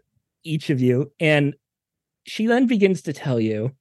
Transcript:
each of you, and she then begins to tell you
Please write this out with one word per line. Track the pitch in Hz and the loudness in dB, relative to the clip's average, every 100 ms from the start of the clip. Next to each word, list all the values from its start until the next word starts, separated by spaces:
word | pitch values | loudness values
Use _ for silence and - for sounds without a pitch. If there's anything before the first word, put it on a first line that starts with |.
| - _ _ _ | -12 _ _ _
each | 165 156 - | -8 -6 -2
of | 131 | 0
you, | 123 123 113 - | 2 0 -2 -2
and | 156 147 143 - _ _ _ _ _ _ | 2 2 0 -4 _ _ _ _ _ _
she | - - 220 | -12 -4 0
then | 233 254 | 2 2
begins | 220 196 170 | 4 2 2
to | 165 | -4
tell | 139 143 120 | -6 -2 -2
you | 110 107 123 - | 0 -2 -4 -8